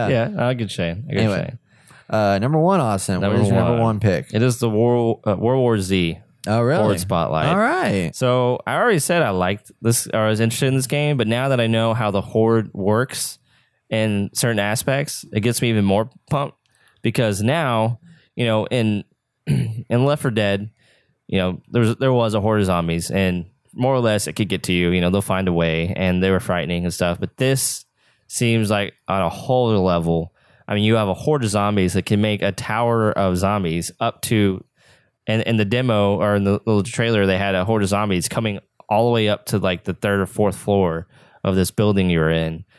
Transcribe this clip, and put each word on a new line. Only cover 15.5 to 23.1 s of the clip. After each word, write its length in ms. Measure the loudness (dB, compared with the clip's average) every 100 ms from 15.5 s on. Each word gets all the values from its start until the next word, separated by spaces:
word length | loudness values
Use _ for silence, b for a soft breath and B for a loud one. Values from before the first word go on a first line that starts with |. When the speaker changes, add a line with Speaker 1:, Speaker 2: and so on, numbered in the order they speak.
| 0
Speaker 2:
me 80 | 0
even 160 | 2 2
more 240 | 2 0 -8 -6
pumped, 260 | -4 -4 -10 _ b b b
because 400 | -4 0 0 0
now, 560 | 0 0 0 2 0 -2 b b b -4
you 100 | 0
know, 200 | 0 0
in, 380 | 0 0 -2 -6 _ _
<clears throat> 200 | _ -2
in 560 | -2 -2 -6 -2 0 2
Left 180 | 0
four 80 | -2
Dead, 400 | 0 0 -2 -6 _ b b b b -4
you 100 | -2
know, 240 | -2 -4 -4
there 120 | 0
was, 120 | 2 2
there 140 | 2
was 220 | 2 2
a 80 | 0
horde 180 | 0 2
of 40 | 2
zombies, 460 | 0 0 -2 -2